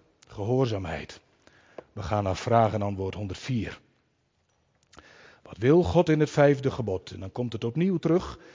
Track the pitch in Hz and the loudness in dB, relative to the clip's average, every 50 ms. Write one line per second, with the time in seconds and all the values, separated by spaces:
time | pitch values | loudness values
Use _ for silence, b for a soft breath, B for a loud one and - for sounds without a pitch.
0 | _ _ _ _ _ _ - 107 101 110 127 127 135 117 107 98 92 80 80 76 | _ _ _ _ _ _ -12 -8 -4 -2 0 0 0 0 -2 -6 -6 -6 -8 -10
1 | - - - - _ _ B B B B B B B B B B B B _ 104 | -10 -14 -18 -20 _ _ B B B B B B B B B B B B _ -12
2 | 95 - 110 104 101 95 92 - - 117 117 117 113 107 95 104 101 101 98 95 | -6 -4 -2 -2 0 -2 -4 -4 -2 2 4 4 4 4 2 -2 -2 -2 -4 -4
3 | 95 95 - 95 104 95 - - - - 127 113 92 78 - - _ _ _ _ | -6 -6 -6 -6 -8 -8 -10 -10 -6 -4 -4 -4 -4 -6 -10 -14 _ _ _ _
4 | _ _ _ _ _ _ _ _ _ _ _ _ _ _ _ _ _ _ _ b | _ _ _ _ _ _ _ _ _ _ _ _ _ _ _ _ _ _ _ b
5 | b b b b b b b b b - - - 107 127 156 180 170 - - 170 | b b b b b b b b b -20 -10 0 4 6 6 6 4 4 4 2
6 | 170 160 156 151 151 143 - 151 143 143 143 131 127 135 - - 117 101 92 92 | 4 4 4 2 2 0 4 4 6 6 4 4 0 -4 -4 -2 -4 -4 -4 -6
7 | - - 98 95 95 95 - - 123 120 113 107 113 117 120 151 175 196 185 160 | -6 -12 -14 -12 -12 -10 -6 -6 -6 -4 -4 -4 -6 -4 -2 0 0 0 0 0
8 | - 165 160 - - - - B B B B | 2 2 2 2 2 -2 -12 B B B B